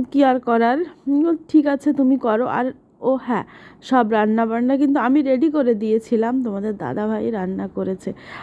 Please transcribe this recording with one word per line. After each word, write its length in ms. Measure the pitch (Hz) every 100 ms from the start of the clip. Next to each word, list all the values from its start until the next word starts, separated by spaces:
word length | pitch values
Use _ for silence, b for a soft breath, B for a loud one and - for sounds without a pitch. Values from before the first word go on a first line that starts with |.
| 254
কি 140 | 277
আর 160 | 269 254
করার, 380 | 247 226 233 277
আমি 400 | 349 - 269 285
বললাম, 200 | 339 330 -
"ঠিক 180 | 311 285
আছে, 260 | 277 294
তুমি 240 | 277 262 262
করো।" 300 | 233 214 247
আর 260 | - 254 - _ _
ও 180 | 247 262
হ্যাঁ, 220 | 247 208 - B B B
সব 280 | - 262 214
রান্না 360 | 220 214 220 226
বান্না 300 | 233 247 269
কিন্তু 240 | 285 277
আমি 220 | 233 285
রেডি 280 | 269 254 311
করে 240 | 294 247
দিয়েছিলাম, 680 | 220 220 220 220 226 226 262
তোমাদের 340 | 240 196 208 202
দাদাভাই 540 | 127 208 214 214 226
রান্না 380 | 220 185 190 196
করেছে। 440 | - 190 185 190 196 B B